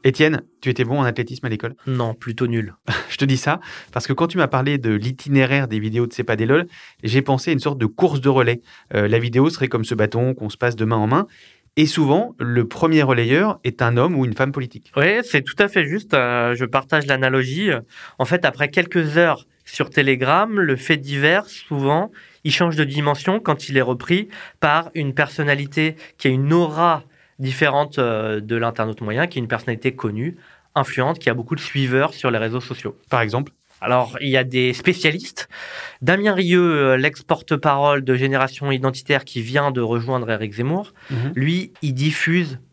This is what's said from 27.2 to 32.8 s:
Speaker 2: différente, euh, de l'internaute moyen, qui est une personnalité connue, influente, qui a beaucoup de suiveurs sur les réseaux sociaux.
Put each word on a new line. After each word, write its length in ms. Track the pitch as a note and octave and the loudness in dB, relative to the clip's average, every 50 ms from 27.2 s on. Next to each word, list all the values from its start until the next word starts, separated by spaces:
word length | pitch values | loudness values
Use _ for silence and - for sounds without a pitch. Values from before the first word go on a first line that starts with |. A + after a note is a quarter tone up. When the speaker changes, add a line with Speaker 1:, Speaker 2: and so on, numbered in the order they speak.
| _ _ _ - | _ _ _ -6
Speaker 2:
différente, 600 | C3+ C3 C3 B2+ D#3+ D3 C3+ C#3+ D3 C#3+ D3 - | -6 -6 0 2 2 2 4 2 0 0 0 0
euh, 420 | B2+ A#2 A2+ G#2+ A2 A2 A2 G#2+ | 0 0 0 -2 -2 -2 -4 -4
de 140 | G#2 G#2+ A#2 A2+ | -4 -2 -2 0
l'internaute 420 | A#2 A#2 A#2 - A2+ A2 A2 - | 0 -2 -2 -2 -4 -4 -4 -6
moyen, 260 | A#2 G#2+ G#2+ B2 D#3+ F3+ | -6 -4 -2 -2 -2 -2
qui 120 | - C3+ | -2 -6
est 20 | |
une 60 | A#2+ A#2 | -4 -4
personnalité 480 | A#2+ G#2+ - - A#2 A2 - D3+ C3 | -4 -4 -4 -4 -6 -2 -2 -4 -4
connue, 400 | - - A2+ G#2 G#2+ B2 E3 E3+ - - - - _ _ _ _ | -2 -6 -6 -4 -4 -6 -6 -8 -10 -20 -20 -20 _ _ _ _
influente, 440 | C#3+ C#3 - - - B2+ C#3 E3 D#3+ | -2 -2 -2 -2 -2 -2 -2 -2 -2
qui 100 | - - | -2 -2
a 40 | A#2+ | -2
beaucoup 220 | C3 A2+ A#2+ E3 | -2 -4 -6 -6
de 60 | D3+ | -6
suiveurs 520 | - - - C#3 C3+ B2+ B2+ C3 C#3+ D#3+ - | -6 -6 -4 -2 0 2 2 2 0 0 -2
sur 180 | - - C3 | -4 -2 -2
les 60 | A#2 A2 | 0 0
réseaux 220 | A2 A2+ A2+ B2+ | -2 -2 -4 -6
sociaux. 380 | B2 - B2 - | -6 -8 -12 -10